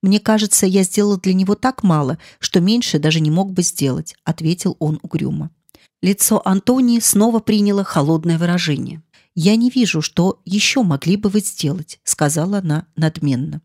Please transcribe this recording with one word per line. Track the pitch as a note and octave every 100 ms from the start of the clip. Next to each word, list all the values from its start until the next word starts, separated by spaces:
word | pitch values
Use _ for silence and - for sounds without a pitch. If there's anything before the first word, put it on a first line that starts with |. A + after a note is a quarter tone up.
«Мне | F#3+ G3+
кажется, | G#3 A3 G#3 - F#3+
я | F#3+
сделала | F#3 - G#3 G3
для | F#3+
него | F#3 F#3+ G#3
так | B3+ C4
мало, | G3 D#3 C#3 D#3 - -
что | - F#3
меньше | F3 A#3 A#3 D3+
даже | D3+ D#3+
не | D#3
мог | D#3+ G3
бы | F#3
сделать», | F3 - C#3 C3 D#3+ - -
ответил | E3 D#3+ F3+ F#3+ -
он | D3+ D3+
угрюмо. | - D#3 C#3+ D3 D3+ _ _ _ _ _
Лицо | F#3 G3 - G#3 -
Антонии | F#3+ - B3+ B3 A#3
снова | - G3 A3 A3+
приняло | - A3 G3+ G3+
холодное | F#3+ - D3 E3 E3 E3
выражение. | E3+ F3 E3+ C#3 B2+ D#3+ _ _ _
«Я | - E3 A3
не | A#3+
вижу, | B3+ A3+ -
что | D3+ - F3+ - -
еще | G3+ - -
могли | G#3 C#3 D#3+ G3+
бы | G#3
вы | G3+
сделать», | G3 - D3+ F3 D#3 -
сказала | - - D3 D#3 E3+ G3+
она | F#3 D3+ - -
надменно. | D#3 D#3+ D3+ B2+ D3 D3+